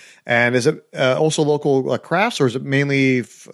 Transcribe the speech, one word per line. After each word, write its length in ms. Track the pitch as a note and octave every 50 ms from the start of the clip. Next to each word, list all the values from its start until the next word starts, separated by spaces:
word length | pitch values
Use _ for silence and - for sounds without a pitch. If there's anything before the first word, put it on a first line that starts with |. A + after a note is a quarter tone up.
| - - - _ _
and 280 | - A#2+ A#2+ A#2+ A#2+ B2
is 120 | B2+ A2+
it, 180 | D3+ D#3 - - _ -
uh, 200 | D#3 C3+ B2+ C3 D3+
also 240 | D#3 D#3 - -
local, 500 | D3+ C#3+ D3 D3 - D3 C3+ C3+ C3 C#3
uh, 60 | B2+ A2
crafts, 420 | - - E3 F3+ G#3 A#3+ - -
or 60 | C#3+
is 100 | B2 A2
it 60 | C3+
mainly 580 | C#3 C#3 C3+ C#3 C#3+ C#3+ C#3 C3+ C3+ C3 B2+ B2
f-, 280 | A2+ - - - - -